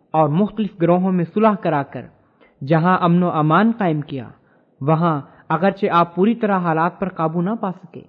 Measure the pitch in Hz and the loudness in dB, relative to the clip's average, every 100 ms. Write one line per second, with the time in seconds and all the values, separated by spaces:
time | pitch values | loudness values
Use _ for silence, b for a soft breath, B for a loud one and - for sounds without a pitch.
0 | _ 156 151 160 208 - 196 - 165 180 | _ 0 2 2 -2 -2 -6 -2 2 2
1 | 185 185 165 214 214 202 175 147 135 131 | 2 0 -2 0 0 0 -2 -2 -4 -10
2 | 117 _ _ b b _ 135 160 175 185 | -16 _ _ b b _ -2 0 2 2
3 | 175 175 175 156 151 165 226 226 185 151 | 2 2 2 0 2 2 2 0 -2 -2
4 | 143 135 110 - b b b _ 135 160 | -4 -10 -12 -20 b b b _ 0 2
5 | 170 147 - B B 160 196 196 208 170 | 2 -2 -6 B B -2 0 0 0 0
6 | 170 - 208 233 208 190 175 160 170 175 | 0 2 0 2 0 0 0 0 -2 -4
7 | 185 - 160 170 175 233 196 175 - 202 | -8 -4 -4 -2 -4 -4 -6 -8 -16 -20